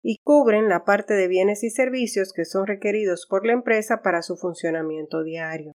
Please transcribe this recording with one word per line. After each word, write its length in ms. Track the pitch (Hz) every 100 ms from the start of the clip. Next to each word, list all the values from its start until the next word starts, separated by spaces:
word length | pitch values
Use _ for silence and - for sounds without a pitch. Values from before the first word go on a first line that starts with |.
y 180 | 233 220
cubren 460 | - 294 247 214 220
la 160 | 175
parte 300 | 175 202 202
de 120 | 208 180
bienes 380 | 185 190 208
y 60 | 233
servicios 600 | 220 254 254 233 202 190
que 120 | -
son 240 | 165 196 196
requeridos 580 | 202 208 208 202 170 -
por 160 | 196
la 80 | 220
empresa 480 | 247 240 220 214 226
para 220 | 196 170
su 140 | 170 175
funcionamiento 880 | 185 165 170 160 156 156 156 160
diario. 480 | 160 165 160 160 151